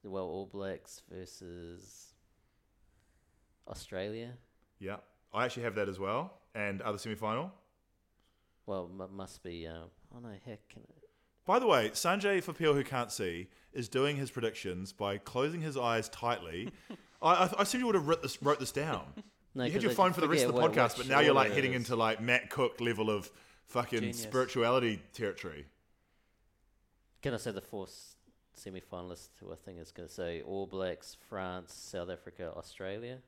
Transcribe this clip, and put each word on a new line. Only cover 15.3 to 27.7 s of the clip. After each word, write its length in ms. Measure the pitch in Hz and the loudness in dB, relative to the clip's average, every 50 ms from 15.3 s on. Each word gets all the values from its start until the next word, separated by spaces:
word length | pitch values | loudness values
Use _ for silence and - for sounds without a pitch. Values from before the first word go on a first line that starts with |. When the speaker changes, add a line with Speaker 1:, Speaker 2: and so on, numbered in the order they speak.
| - 123 135 151 165 175 | -2 0 0 0 0 -4
Speaker 2:
his 160 | 156 156 135 | -4 -4 -2
eyes 320 | 135 120 117 117 113 107 - | 0 0 2 2 2 0 -4
tightly. 640 | - - 120 117 120 98 87 82 82 90 110 - - - - - 220 | -8 -2 0 0 0 0 -2 -6 -6 -6 -6 -6 -10 -14 -16 -16 -16
<laughs> 240 | - - _ _ _ | -18 -18 _ _ _
I, 120 | - - 180 | 4 4 6
I, 200 | 175 185 170 190 | 6 4 2 4
I 40 | - 202 | 2 2
assume 180 | 196 - 247 | 2 2 0
you 60 | 254 | 2
would 80 | 233 208 | 4 4
have 120 | 185 147 | 4 4
writ 140 | 143 165 - | 4 2 2
this, 200 | - 131 - - | 2 -8 -6 0
wrote 180 | - 143 147 - | 4 2 4 4
this 120 | 131 - | 2 -4
down. 340 | - 135 147 160 127 92 73 69 - | -2 -2 -2 -2 -4 -4 -6 -10 -14
Speaker 1:
<laughs> 60 | 214 - - _ _ _ _ _ | -16 -18 -18 _ _ _ _ _
No, 80 | 135 123 | -2 -2
Speaker 2:
You 80 | 123 | 0
had 60 | 160 208 | 0 2
Speaker 1:
'cause 40 | 233 | 2
Speaker 2:
your 80 | 208 233 | 2 4
Speaker 1:
I 20 | |
Speaker 2:
phone 180 | 208 185 185 175 | 6 4 4 6
for 80 | 175 | 4
the 80 | 165 143 | 4 4
rest 160 | 165 151 123 | 6 4 4
of 80 | 123 117 | 4 6
the 80 | 127 | 6
Speaker 1:
forget 160 | 156 160 160 | 4 6 6
what, 0 | 156 123 113 | 6 4 4
Speaker 2:
podcast, 60 | - 127 | 2 -2
Speaker 1:
which 80 | 123 | 0
Speaker 2:
but 80 | 131 135 | 4 6
now 60 | 143 | 8
you're, 120 | 151 147 139 | 8 8 8
like, 140 | 135 127 | 8 6
Speaker 1:
order 60 | 110 101 | 6 4
it 20 | |
Speaker 2:
heading 160 | 143 135 131 131 | 2 2 2 0
Speaker 1:
is. 40 | 123 117 113 | -2 0 0
Speaker 2:
into, 60 | 123 | 2
like, 260 | 113 113 110 110 107 | 2 4 2 2 0
Matt 300 | 113 120 123 123 - - | 2 4 4 4 2 -2
Cook 280 | - - 127 113 - - | 0 0 0 0 0 0
level 300 | 120 120 113 104 110 110 | 0 0 2 2 2 2
of 220 | 107 101 87 - - - - - - _ _ | 2 0 -2 -8 -18 -20 -20 -20 -20 _ _
fucking 340 | - - 123 120 - 127 113 | -4 -2 -2 -2 0 0 0
Speaker 3:
Genius. 200 | 113 120 120 117 | 0 -2 -4 -6
Speaker 2:
spirituality 800 | 113 107 123 131 127 123 - 131 117 117 127 131 123 117 107 87 - - | -8 0 0 0 0 2 2 2 4 6 6 4 4 2 0 -2 -8 -16
territory. 540 | - - 113 101 92 - - 87 76 73 69 - _ _ _ _ _ _ _ _ _ _ _ _ _ _ _ _ _ _ _ _ _ _ _ _ _ _ _ _ _ _ - | -8 -4 -4 -4 -4 -6 -12 -12 -12 -12 -16 -18 _ _ _ _ _ _ _ _ _ _ _ _ _ _ _ _ _ _ _ _ _ _ _ _ _ _ _ _ _ _ -4
Speaker 1:
Can 100 | 147 120 | -4 -4
I 40 | |
say 120 | 107 - 117 | -2 -4 -6
the 100 | 101 95 | -6 -6
four 260 | - - | -10 -8